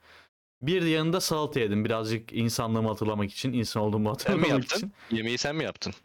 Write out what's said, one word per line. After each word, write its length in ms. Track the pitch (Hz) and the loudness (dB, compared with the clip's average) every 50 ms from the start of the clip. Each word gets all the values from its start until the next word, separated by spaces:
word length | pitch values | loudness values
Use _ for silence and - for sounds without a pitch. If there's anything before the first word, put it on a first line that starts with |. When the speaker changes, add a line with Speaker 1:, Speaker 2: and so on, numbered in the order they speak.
| _ - - - - _ _ _ _ _ _ - | _ -20 -20 -20 -20 _ _ _ _ _ _ -6
Speaker 1:
Bir 200 | 127 143 185 185 | -2 0 0 2
de 60 | 170 165 | 2 2
yanında 320 | 160 156 160 165 165 190 | 2 2 2 2 2 0
salata 400 | - - 165 151 151 - - 135 | 0 0 0 0 0 0 0 0
yedim. 240 | 113 101 104 107 107 | 2 2 2 2 2
Birazcık 480 | 110 113 113 110 110 113 110 113 - | 2 0 0 0 -2 -4 -4 -4 -6
insanlığımı 560 | - 117 113 117 - - 120 110 110 113 110 110 | -2 0 0 0 0 0 0 0 2 2 2 0
hatırlamak 440 | 107 - 110 107 107 104 104 101 | 0 0 0 0 0 0 -2 -4
için, 200 | - - - 135 | -4 -4 -4 -2
insan 300 | 123 123 110 - - 113 | 0 0 -2 0 0 0
olduğumu 340 | 104 107 104 110 107 110 104 - | 0 2 2 2 2 0 0 -2
Speaker 2:
Sen 140 | - - 196 | 0 0 2
mi 40 | 165 | 2
Speaker 1:
hatırlamak 220 | 170 156 143 135 | 4 4 2 2
Speaker 2:
yaptın? 140 | 120 - 165 | 0 0 -2
Speaker 1:
için. 400 | 202 226 202 - - - - 113 | -4 -4 -6 -10 -12 -8 -4 -2
Speaker 2:
Yemeği 220 | 110 110 117 120 120 | -2 -2 -2 -2 -2
sen 180 | - 143 151 | -2 -2 -2
mi 80 | 160 139 | -2 -4
yaptın? 300 | 98 - - - - - - | -4 -4 -6 -8 -10 -10 -10